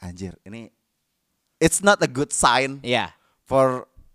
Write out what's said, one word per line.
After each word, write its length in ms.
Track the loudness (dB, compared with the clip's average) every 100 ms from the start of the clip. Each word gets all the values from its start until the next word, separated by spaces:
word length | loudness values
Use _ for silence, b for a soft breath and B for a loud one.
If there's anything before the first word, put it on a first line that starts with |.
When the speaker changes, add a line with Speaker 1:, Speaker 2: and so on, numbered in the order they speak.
Speaker 1:
anjir, 340 | -14 -12 -14 -14
ini 300 | -18 -20 -20 _ _ _ _ _ _ _ _ _
it's 200 | 0 2
not 220 | 2 2
a 80 | 0
good 220 | -2 -6
sign 500 | 0 2 4 0 -6
Speaker 2:
Iya. 320 | -2 -2 -2 -10 _ _
Speaker 1:
for 480 | _ 2 2 0 -10 -20 -20